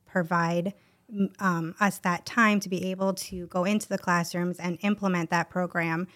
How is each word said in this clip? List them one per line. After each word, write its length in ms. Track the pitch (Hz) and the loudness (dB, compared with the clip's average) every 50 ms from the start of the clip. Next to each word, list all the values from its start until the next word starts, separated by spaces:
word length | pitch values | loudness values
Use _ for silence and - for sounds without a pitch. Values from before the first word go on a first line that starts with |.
| _ - | _ -4
provide, 640 | - 185 175 170 180 170 170 165 170 175 175 196 196 - _ _ _ _ _ _ 233 | -2 -2 0 2 2 2 2 2 2 0 0 -2 -6 -8 _ _ _ _ _ _ -2
m-, 180 | 202 196 190 - - | -2 -2 -2 -2 -2
um, 360 | 208 190 175 165 165 160 175 - | -2 0 0 0 -2 -4 -2 0
us 200 | 208 196 185 - | 0 0 0 0
that 260 | - 185 175 170 - | -2 -2 -2 -2 -4
time 340 | - - 240 233 214 208 202 | -4 2 4 4 6 4 2
to 80 | 190 185 | 0 -2
be 200 | 185 180 180 185 | -4 -4 -2 -4
able 240 | 185 185 190 190 190 | -2 0 0 -2 -2
to 320 | 185 - - 190 180 175 170 | -2 -6 -10 -8 -10 -10 -4
go 180 | - 185 175 | -2 0 2
into 220 | 196 208 214 208 - | 2 2 0 0 -2
the 120 | 196 190 | -6 -4
classrooms 580 | - - 175 175 170 - - 175 175 180 175 - | 0 2 2 2 2 0 -2 -2 -2 -2 -2 -2
and 220 | 165 180 175 165 | -4 -4 -4 -2
implement 480 | - 202 208 208 202 196 180 175 165 160 | 0 0 0 0 0 0 0 0 0 0
that 220 | 180 170 165 - | 0 0 0 0
program, 560 | - 185 180 175 - 175 165 165 160 165 185 180 - | -2 -4 -4 -2 -2 -2 -2 0 0 -2 -4 -6 -10